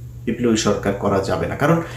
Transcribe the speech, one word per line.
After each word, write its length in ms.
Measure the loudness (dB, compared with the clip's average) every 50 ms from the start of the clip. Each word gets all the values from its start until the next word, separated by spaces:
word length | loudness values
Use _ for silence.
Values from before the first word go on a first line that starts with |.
| -14 -14 -14 -10 -6
বিপ্লবী 320 | -6 -4 0 2 2 2
সরকার 360 | 4 4 2 0 2 0 -2 -2
করা 280 | 0 0 0 2 2
যাবে 260 | 0 0 -2 -2 -2
না, 100 | -4 -2
কারণ 260 | 0 2 4 4 2 2 -4 -10